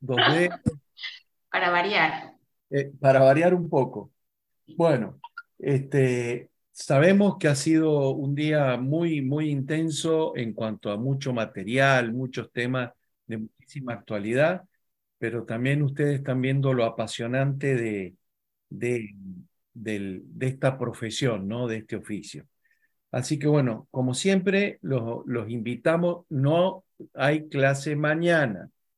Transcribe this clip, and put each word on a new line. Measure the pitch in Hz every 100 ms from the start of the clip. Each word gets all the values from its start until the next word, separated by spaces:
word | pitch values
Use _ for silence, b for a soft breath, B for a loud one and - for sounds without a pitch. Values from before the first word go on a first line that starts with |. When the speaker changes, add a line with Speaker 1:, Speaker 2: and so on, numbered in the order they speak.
Speaker 1:
dos | 127 123 123
dedos. | 160 175 175
Speaker 2:
<laughs> | - - _ - B B _ _ _
Para | 185 180
variar. | 175 190 202 160 - - - _ _ -
Speaker 1:
Eh, | 143 139 -
para | 139 135
variar | 135 143 175
un | 180 165
poco. | 147 120 107 101 _ _ _ _ _ _
Bueno, | - 165 135 101 - - - - -
este, | - 139 139 143 131 123 120 120 - _ _
sabemos | - - 139 165 196 202 -
que | 156
ha |
sido | 139 160 160 160 151 135
un | 135 139
día | 143 151 151 139 123
muy, | 131 156 170 151
muy | 131 147 156
intenso | 143 135 156 165 147 165 160 160
en | - 120
cuanto | 101 113 104 110
a | 104
mucho | 127 135 139
material, | 123 107 - 95 127 135 131 117
muchos | 120 131 127 107
temas | - 123 127 123 - _ _ -
de | 113
muchísima | 110 _ _ 147 127
actualidad, | 113 - 107 104 123 156 185 - _ _ _ _ _
pero | 117 117
también | - 113 127 143
ustedes | 143 143 147 139
están | 139 127
viendo | 127 135 135
lo | 131 113
apasionante | - 110 - 117 127 139 139 139 127
de, | 113 104 92 - _ _ _ _ -
de, | 98 120 123 107 101 95 90 - _ _
del, | - 107 104 98 92
de | - 113 131
esta | 131 135 135
profesión, | 117 104 113 107 135 107 98
¿no? | 117 123
De | 110
este | 107 104
oficio. | - 104 - 73 - _ _ _ _ _ _
Así | 123 127 147
que | 147
bueno, | 151 131 110 -
como | 135 127
siempre, | 127 190 196 185 196 202 -
los, | 170 131 113 - -
los | 120 107
invitamos, | 120 110 120 165 165 175 175 -
no | 139 139 165 185 180 - - -
hay | - 135 151 151
clase | 143 135 135 156
mañana. | 147 151 156 170 165 135 95 - _ _